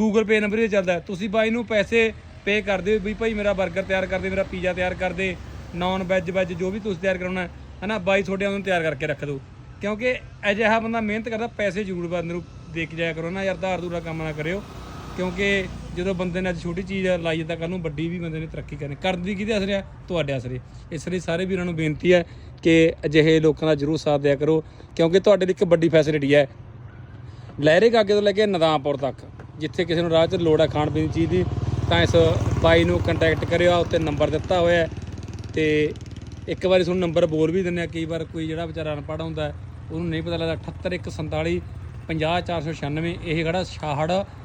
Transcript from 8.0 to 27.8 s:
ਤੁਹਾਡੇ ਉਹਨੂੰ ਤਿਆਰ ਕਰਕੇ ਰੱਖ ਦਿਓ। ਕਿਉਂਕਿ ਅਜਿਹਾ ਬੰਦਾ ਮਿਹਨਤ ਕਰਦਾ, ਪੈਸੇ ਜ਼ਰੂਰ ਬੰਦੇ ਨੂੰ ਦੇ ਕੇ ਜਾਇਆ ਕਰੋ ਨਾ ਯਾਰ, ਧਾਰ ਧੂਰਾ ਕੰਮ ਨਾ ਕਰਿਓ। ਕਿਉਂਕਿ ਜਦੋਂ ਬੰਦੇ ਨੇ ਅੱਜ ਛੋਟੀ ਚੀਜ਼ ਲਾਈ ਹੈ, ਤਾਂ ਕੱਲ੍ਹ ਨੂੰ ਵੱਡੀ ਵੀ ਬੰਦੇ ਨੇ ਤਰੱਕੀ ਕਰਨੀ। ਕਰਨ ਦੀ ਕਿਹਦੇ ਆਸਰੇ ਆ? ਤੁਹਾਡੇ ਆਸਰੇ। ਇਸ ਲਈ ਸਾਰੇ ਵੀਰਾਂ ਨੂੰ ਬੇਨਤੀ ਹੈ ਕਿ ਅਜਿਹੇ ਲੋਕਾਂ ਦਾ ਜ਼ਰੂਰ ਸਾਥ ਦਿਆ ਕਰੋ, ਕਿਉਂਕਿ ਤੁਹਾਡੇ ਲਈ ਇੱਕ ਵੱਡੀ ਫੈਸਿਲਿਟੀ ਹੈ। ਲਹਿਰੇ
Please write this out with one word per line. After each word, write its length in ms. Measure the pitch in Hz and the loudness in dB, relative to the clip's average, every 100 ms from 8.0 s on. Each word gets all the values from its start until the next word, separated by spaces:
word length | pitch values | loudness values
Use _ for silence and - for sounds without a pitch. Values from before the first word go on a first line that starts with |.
| 180 196 | 2 2
ਤੁਹਾਡੇ 240 | 180 190 202 | 2 -2 -2
ਉਹਨੂੰ 160 | 202 | -2
ਤਿਆਰ 200 | 196 175 | 0 0
ਕਰਕੇ 240 | 160 139 151 | 0 -2 -4
ਰੱਖ 180 | 139 | -4
ਦਿਓ। 160 | 143 139 - - - - | -6 -8 -10 -20 -20 -8
ਕਿਉਂਕਿ 360 | 202 208 254 247 - - 208 | -6 -2 -2 -2 -6 -6 -2
ਅਜਿਹਾ 300 | 202 220 226 | 2 4 2
ਬੰਦਾ 200 | 226 226 | 0 -2
ਮਿਹਨਤ 280 | 214 214 226 | -2 -4 -4
ਕਰਦਾ, 180 | 220 233 | -6 -6
ਪੈਸੇ 380 | - 208 175 | -4 -4 -2
ਜ਼ਰੂਰ 220 | 202 180 170 | -6 -6 -4
ਬੰਦੇ 280 | 175 170 | -4 -4
ਨੂੰ 80 | 175 165 - - | -6 -8 -16 -12
ਦੇ 140 | 160 160 | -8 -6
ਕੇ 100 | 160 | -4
ਜਾਇਆ 160 | 165 | -4
ਕਰੋ 180 | 160 165 | -4 -6
ਨਾ 140 | 190 | -4
ਯਾਰ, 120 | 196 180 | -2 -2
ਧਾਰ 240 | 190 175 | -2 -4
ਧੂਰਾ 200 | 175 170 | -4 -6
ਕੰਮ 220 | 165 160 | -6 -6
ਨਾ 100 | 160 | -6
ਕਰਿਓ। 300 | 151 151 196 - - - - - - | -4 -4 -4 -8 -14 -14 -14 -12 -6
ਕਿਉਂਕਿ 480 | 185 180 202 202 180 - - 170 | -4 -2 0 0 -2 -8 -10 -6
ਜਦੋਂ 180 | 185 | -2
ਬੰਦੇ 260 | 180 185 175 | -2 -2 -2
ਨੇ 100 | 185 | -2
ਅੱਜ 120 | 175 | -4
ਛੋਟੀ 200 | 175 170 | -4 -6
ਚੀਜ਼ 260 | 185 190 185 | -4 -2 0
ਲਾਈ 320 | 180 165 165 | 0 0 -2
ਹੈ, 60 | 160 | -4
ਤਾਂ 100 | 165 | -4
ਕੱਲ੍ਹ 140 | 165 | -4
ਨੂੰ 120 | 185 | -4
ਵੱਡੀ 260 | 165 147 165 | -6 -4 -4
ਵੀ 100 | 175 | -4
ਬੰਦੇ 220 | 170 156 | -6 -6
ਨੇ 60 | 160 | -8
ਤਰੱਕੀ 300 | 151 127 143 | -10 -10 -10
ਕਰਨੀ। 200 | 147 139 | -8 -4
ਕਰਨ 200 | 185 185 | -2 -2
ਦੀ 120 | 180 | -2
ਕਿਹਦੇ 200 | 196 208 | -4 -2
ਆਸਰੇ 200 | 214 196 | 0 0
ਆ? 80 | 196 190 - - | -2 -4 -14 -4
ਤੁਹਾਡੇ 240 | 175 143 | -2 -2
ਆਸਰੇ। 280 | 135 123 127 - - - | -2 -4 -8 -10 -18 -10
ਇਸ 160 | 165 175 | -8 -4
ਲਈ 120 | 180 | -4
ਸਾਰੇ 240 | 165 170 | -2 -2
ਵੀਰਾਂ 200 | 185 185 | 0 -2
ਨੂੰ 120 | 180 165 | -2 -2
ਬੇਨਤੀ 360 | 156 147 175 | -2 0 6
ਹੈ 120 | 175 170 - - - | 6 4 -8 -18 -2
ਕਿ 300 | 170 165 165 - | 6 8 6 4
ਅਜਿਹੇ 360 | 160 151 156 160 | 2 6 8 8
ਲੋਕਾਂ 280 | 156 143 160 | 6 4 2
ਦਾ 60 | |
ਜ਼ਰੂਰ 220 | 151 143 160 | 2 2 0
ਸਾਥ 240 | 156 147 | 2 2
ਦਿਆ 160 | 143 139 | 4 2
ਕਰੋ, 280 | 147 160 156 - - - | 4 2 0 -14 -10 2
ਕਿਉਂਕਿ 240 | 165 185 | 4 6
ਤੁਹਾਡੇ 260 | 196 196 185 | 6 6 4
ਲਈ 40 | |
ਇੱਕ 140 | 180 | 2
ਵੱਡੀ 240 | 190 165 165 | 4 6 6
ਫੈਸਿਲਿਟੀ 460 | 160 147 151 139 | 6 4 2 4
ਹੈ। 140 | 147 139 - - - - - - - - - - - | 6 4 0 -18 -18 -18 -18 -18 -18 -18 -16 -14 2
ਲਹਿਰੇ 300 | 143 170 | 6 8